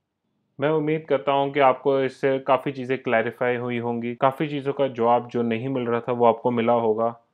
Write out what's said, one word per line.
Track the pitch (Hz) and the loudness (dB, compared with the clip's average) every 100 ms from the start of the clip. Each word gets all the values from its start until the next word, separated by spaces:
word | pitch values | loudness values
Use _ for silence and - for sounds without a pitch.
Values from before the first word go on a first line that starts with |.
| _ _ _ _ _ - | _ _ _ _ _ -4
मैं | 139 | 0
उम्मीद | 160 151 156 156 | 0 0 -4 0
करता | 135 139 | -2 0
हूँ | 139 139 | 0 0
कि | 139 | 4
आपको | 135 127 143 135 | 4 4 0 0
इससे | 131 123 139 135 | 0 -2 0 0
काफ़ी | 135 127 151 | 2 0 0
चीज़ें | 135 123 131 | -6 -4 -4
क्लैरिफाई | 131 117 117 113 123 123 | 0 0 0 -2 -2 -2
हुई | 123 120 | -4 -4
होंगी, | 117 120 117 120 | -4 -4 -6 0
काफ़ी | 135 135 156 | 0 0 -4
चीज़ों | 143 135 | -4 -6
का | 139 135 | -2 -2
जवाब | 120 117 120 120 | 0 2 2 0
जो | 123 | -4
नहीं | 117 113 131 | -2 -4 -4
मिल | 131 120 | -4 -2
रहा | 117 | -4
था | 117 | -2
वो | 123 120 | 2 4
आपको | 110 123 | 4 0
मिला | 120 117 120 | 0 2 2
होगा | 117 107 117 120 _ | 2 0 -2 -4 _